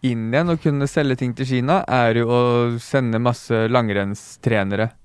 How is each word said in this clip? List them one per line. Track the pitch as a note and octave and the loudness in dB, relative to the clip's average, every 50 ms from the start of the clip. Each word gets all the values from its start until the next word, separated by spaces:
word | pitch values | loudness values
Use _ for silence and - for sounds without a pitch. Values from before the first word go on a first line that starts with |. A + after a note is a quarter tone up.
| - | -4
inn | C3 A#2+ A2+ A2 A2+ | -2 -2 -2 -2 -2
igjen | A#2+ C#3+ E3+ F3 | 0 0 0 0
og | E3+ D#3 | 0 0
kunne | - D#3+ C#3+ C#3+ C#3 C#3 | 0 0 0 0 -2 -2
selge | - D#3+ D3 C#3 B2+ B2 | 0 0 0 0 0 0
ting | C3 B2 A#2 | -2 -4 -4
til | - C3 | -4 -4
Kina, | B2+ C3 B2+ A#2+ C3+ E3 F#3+ - | -2 -2 0 0 2 0 0 0
er | - - B2+ A#2+ A#2 A2+ | 0 0 2 2 2 2
jo | A#2 A#2 A2+ | 2 2 2
å | A#2+ B2 B2 B2 A#2+ A#2+ A#2+ A#2+ A#2+ A#2 | 2 2 2 2 2 2 2 0 -2 -4
sende | - - - C#3 B2+ A#2+ A2+ A2+ | -4 -2 -2 0 0 0 0 0
masse | A#2+ B2 A#2+ - - - A#2+ A2 A2+ A2 | 0 0 0 -2 -2 -2 0 0 2 2
langrennstrenere | B2 B2 A#2 A2 G2+ G2+ G2 G2 G2+ - - - - - - - A2+ G#2+ G2 G2 G2+ G2 A2 A#2 - - _ | 2 2 2 2 0 0 0 -2 -4 -8 -10 -16 -18 -6 -2 0 2 2 2 0 0 -2 -2 -2 -4 -8 _